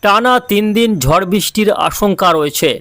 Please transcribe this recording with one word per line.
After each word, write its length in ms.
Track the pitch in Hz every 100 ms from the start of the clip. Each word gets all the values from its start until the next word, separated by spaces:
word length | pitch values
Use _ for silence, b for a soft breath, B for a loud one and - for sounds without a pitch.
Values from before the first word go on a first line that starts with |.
টানা 380 | 208 202 247 247
তিন 320 | 247 202 214
দিন 180 | 214 233 202
ঝড় 280 | 127 165 190
বৃষ্টির 460 | 202 - - 214
আশঙ্কা 600 | - 160 - 208 185 180
রয়েছে। 380 | 165 147 147 156 98